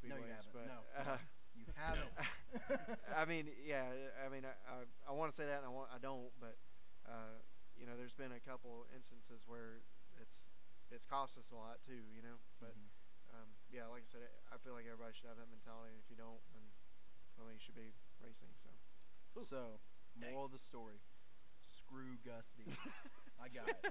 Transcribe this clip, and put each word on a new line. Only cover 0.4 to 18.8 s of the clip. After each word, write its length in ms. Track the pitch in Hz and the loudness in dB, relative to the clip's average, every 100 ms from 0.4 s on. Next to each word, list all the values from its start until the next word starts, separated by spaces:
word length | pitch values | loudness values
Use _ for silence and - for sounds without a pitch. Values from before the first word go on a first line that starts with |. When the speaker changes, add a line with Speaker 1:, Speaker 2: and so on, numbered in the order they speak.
| 104 | -2
Speaker 2:
but, 120 | 120 120 | -2 -2
Speaker 1:
No, 140 | 123 110 139 | -2 -2 0
Speaker 2:
uh, 80 | |
Speaker 1:
no, 140 | 139 131 165 - - | 2 2 0 -2 -2
you 100 | - - | -2 -2
haven't. 1200 | 151 160 160 160 - 156 - - 254 - 277 - 220 | 0 2 2 2 2 2 2 0 0 4 2 4 0
Speaker 2:
<laughs> 120 | 120 | 2
I 100 | 147 160 | 2 4
mean, 240 | 165 151 123 147 | 2 0 -2 0
yeah, 260 | 143 127 127 135 131 | 2 2 0 -2 -2
I 40 | 135 | -2
mean, 140 | 135 131 | -2 -2
I, 80 | 131 127 | -2 -2
I, 400 | 127 123 - - | -2 -2 0 0
I 20 | |
wanna 200 | 143 156 | 2 2
say 140 | 143 147 | 2 0
that, 120 | 143 | 0
and 80 | 131 | 0
I 40 | |
want, 200 | 127 131 | -2 -2
I 40 | 127 | -2
don't, 320 | 131 135 123 - | 0 0 0 -2
but, 160 | 117 110 - - - - - | -2 -2 -2 -2 -2 -2 -2
uh, 320 | 117 113 110 - - - - | 0 0 0 0 0 0 0
you 80 | 120 | 0
know, 100 | 120 | 0
there's 160 | 123 | 0
been 180 | 120 135 | -2 -2
a 80 | 120 | -2
couple 460 | 120 127 123 117 117 | -2 0 0 0 0
instances 480 | 131 123 120 - 117 113 | 0 0 0 0 0 0
where 360 | 117 113 113 113 - - - | 0 0 -2 0 0 0 0
it's, 260 | 113 - - - - - - | 0 0 0 0 0 0 0
it's 160 | 120 - | 0 4
cost 320 | 139 135 - | 4 4 0
us 120 | 113 | -2
a 20 | 117 | -2
lot 240 | 110 117 | -2 -2
too, 200 | - 123 110 | -2 -2 -2
you 80 | 110 | -2
know? 160 | 117 120 - - | -2 -2 -2 -2
But, 140 | 117 107 | -2 0
Speaker 1:
Mm-hmm. 600 | 104 - - - - 117 | 0 0 0 0 -2 -2
Speaker 2:
um, 120 | 110 107 - | -2 0 0
yeah, 160 | 123 113 | 0 0
like 160 | 120 | 0
I 60 | 117 | 0
said, 160 | 120 120 117 - | 0 0 0 0
I 40 | 123 | 0
feel 140 | 131 | 0
like 100 | 120 117 | 0 0
everybody 220 | 113 117 | 0 0
should 140 | 110 117 | 0 0
have 80 | 113 | 0
that 100 | 117 | 0
mentality, 400 | 113 117 113 113 | 0 0 0 0
and 60 | 110 | 0
if 80 | - | 0
you 60 | 117 | 0
don't, 240 | 113 113 - | 0 0 0
then, 120 | 110 107 - - - - - - - | 0 0 0 0 0 0 0 0 0
well, 140 | 113 | 2
you 80 | 110 | 2
should 160 | - 117 | 0 0
be 160 | 113 107 - - | 0 0 0 0
racing, 300 | - 113 - - | 0 2 2 2
so. 80 | - - | 2 2